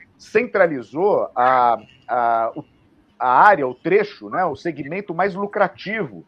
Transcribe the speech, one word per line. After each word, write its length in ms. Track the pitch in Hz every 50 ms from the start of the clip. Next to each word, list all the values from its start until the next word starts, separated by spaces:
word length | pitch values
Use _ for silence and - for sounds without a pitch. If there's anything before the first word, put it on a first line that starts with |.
| - _ _ _
centralizou 1120 | - - - 214 247 240 - 208 185 170 156 131 113 101 120 147 185 208 185 131 107 - -
a, 420 | - 120 127 131 127 123 120 117 107 107 - _ _ _ -
a, 440 | 117 123 120 117 117 113 113 113 -
o, 80 | 147 147 _ _ _ _ _ _ _ _ _ _ -
a 80 | 120 123
área, 400 | 123 139 175 208 202 160 139 127
o 80 | 123
trecho, 540 | - - 170 180 208 202 - - - 107 101
né, 160 | 113 156 185
o 100 | 170 139
segmento 580 | - - 175 160 135 147 139 160 196 202 - 175
mais 220 | 165 180 202 180
lucrativo 880 | 190 202 202 - 208 202 175 - - - - 208 226 190 135 104 85 78